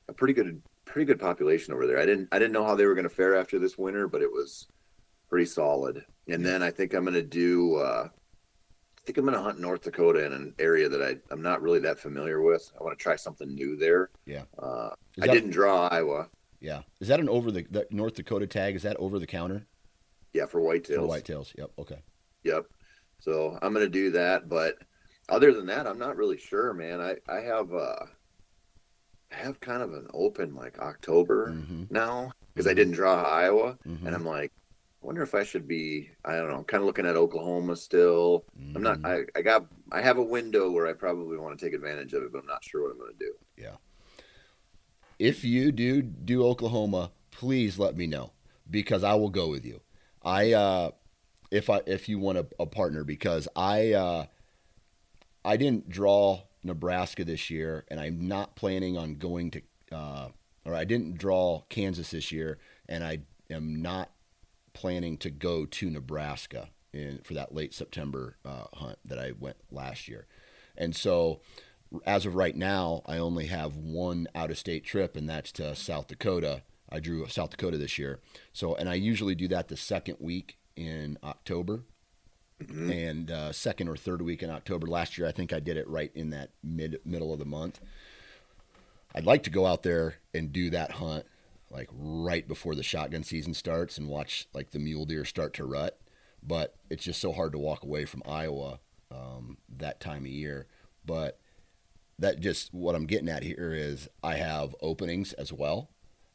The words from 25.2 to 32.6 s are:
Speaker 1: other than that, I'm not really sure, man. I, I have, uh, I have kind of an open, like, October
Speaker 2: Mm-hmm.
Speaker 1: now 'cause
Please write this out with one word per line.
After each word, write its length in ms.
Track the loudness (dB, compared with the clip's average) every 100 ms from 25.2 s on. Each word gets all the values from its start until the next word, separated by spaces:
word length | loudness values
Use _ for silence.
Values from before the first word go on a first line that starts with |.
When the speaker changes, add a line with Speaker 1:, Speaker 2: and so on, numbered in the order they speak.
| 0
Speaker 1:
other 240 | 8 8
than 140 | 8 4
that, 200 | -2 -2
I'm 120 | -4
not 180 | -4 0
really 220 | 0 0
sure, 340 | -2 0 0
man. 280 | -2 -6 -4
I, 160 | -4 -6 -4
I 120 | -6
have, 320 | -2 -2 -2
uh, 240 | -2 -4 -4 -10 -16 _ _ _ _ _ _ _ _ _ _ _
I 40 | -10
have 240 | -10 -10
kind 220 | -6 -6
of 100 | -4
an 140 | -8 -8
open, 400 | 0 0 0 -6
like, 240 | -8 -12 -10
October 760 | -10 -8 4 6 8 4 2
Speaker 2:
Mm-hmm. 320 | -4 -8 -8 -4
Speaker 1:
now 420 | -2 0 -2 -6 -10 -8
'cause 120 | 0